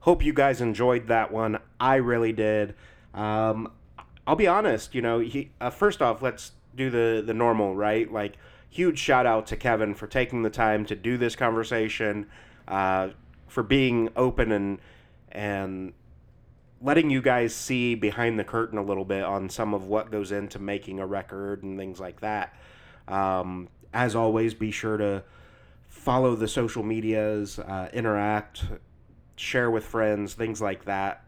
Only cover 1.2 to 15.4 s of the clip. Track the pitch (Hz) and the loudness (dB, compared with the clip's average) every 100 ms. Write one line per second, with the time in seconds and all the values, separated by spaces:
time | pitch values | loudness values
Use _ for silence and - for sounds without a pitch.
1.2 | 110 110 113 107 - - 127 135 120 120 | 2 0 -2 -2 -6 -2 2 4 4 2
2.2 | 113 110 107 107 101 98 - - - - | 0 0 0 2 0 -6 -20 -20 -18 -6
3.2 | 107 107 110 110 113 - - - - - | -2 0 0 -2 -6 -14 -20 -20 -20 -14
4.2 | - 156 196 180 214 127 - 131 117 117 | -2 2 4 4 2 0 -2 -2 0 0
5.2 | 117 139 139 - 123 - 208 - 127 113 | 0 -4 -8 -6 -8 2 2 4 0 2
6.2 | 131 120 - - - 123 131 117 113 113 | -2 -6 -14 -18 -20 -4 -2 2 2 2
7.2 | 107 113 117 113 101 95 104 110 110 110 | 0 2 4 4 2 2 2 2 0 -2
8.2 | 104 - - - - - 180 143 - 131 | -6 -8 -20 -20 -16 -2 0 0 4 4
9.2 | 123 113 107 107 123 113 107 101 107 131 | 6 2 0 -2 0 2 0 -4 -4 -2
10.2 | 123 123 113 110 113 107 104 98 95 123 | 0 0 -2 2 2 2 0 -4 -2 0
11.2 | 120 - 123 113 110 117 110 - 110 104 | 0 0 0 0 -2 -2 -2 -2 -2 -2
12.2 | 101 - - - - 95 95 95 95 - | -6 -14 -20 -20 -6 0 2 2 0 -8
13.2 | - - - - 107 135 131 120 113 113 | -20 -20 -10 -6 2 4 4 2 0 2
14.2 | 127 120 113 104 98 98 - - - - | 0 2 2 2 0 -4 -10 -20 -20 -20
15.2 | - - | -18 -8